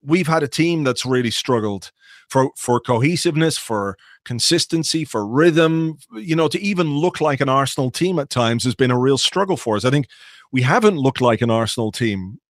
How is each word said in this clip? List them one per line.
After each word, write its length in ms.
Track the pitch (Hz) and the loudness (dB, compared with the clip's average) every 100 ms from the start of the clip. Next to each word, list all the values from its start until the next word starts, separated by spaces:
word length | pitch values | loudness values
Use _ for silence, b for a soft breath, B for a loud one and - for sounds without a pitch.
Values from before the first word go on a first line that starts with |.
we've 240 | 139 175 156 | 0 0 2
had 160 | 165 | 0
a 40 | 143 | 0
team 360 | - 165 165 | 0 0 2
that's 220 | 139 120 127 | 0 -2 0
really 260 | 127 120 | 0 0
struggled 600 | - - 120 107 98 - _ b b b | -4 0 0 0 -6 -10 _ b b b
for, 220 | 131 131 - | 0 0 -4
for 240 | - 120 | -2 0
cohesiveness, 800 | - 120 135 175 175 151 160 - | 2 0 0 0 0 0 0 -2
for 400 | - 107 98 95 b b - | -6 -4 -4 -8 b b -10
consistency, 760 | 120 - 170 - 165 156 165 151 | -4 0 0 0 -2 -2 -4 -4
for 200 | 113 104 | -6 -2
rhythm. 720 | 123 170 156 160 160 160 156 _ | 4 4 4 2 2 -2 -6 _
You 220 | - 208 160 | -14 -4 0
know, 120 | 156 | 0
to 120 | 175 | 0
even 340 | 202 190 165 143 | -2 0 0 0
look 260 | 175 - | -2 0
like 200 | 156 139 | -2 0
an 80 | 135 | 2
Arsenal 420 | 135 135 - 131 | 2 0 -2 -4
team 280 | - 175 175 | -2 -2 -2
at 100 | 139 | -2
times 340 | 127 117 117 | 0 0 0
has 120 | 127 - | -2 0
been 160 | 127 | 2
a 80 | 123 | 2
real 180 | 127 135 | 2 2
struggle 400 | - 185 190 175 | 0 -2 -2 -2
for 180 | - 104 | -2 0
us. 100 | 120 | 2
I 40 | |
think 180 | 143 139 B B B B | 0 -2 B B B B
we 100 | 131 | 0
haven't 360 | 127 208 214 175 | 2 4 4 4
looked 240 | 131 - | 0 2
like 200 | 123 113 | 2 4
an 80 | 120 | 2
Arsenal 420 | 113 113 - 110 | 2 0 -2 -4
team 480 | - 117 98 92 110 | -2 -2 -2 -8 -14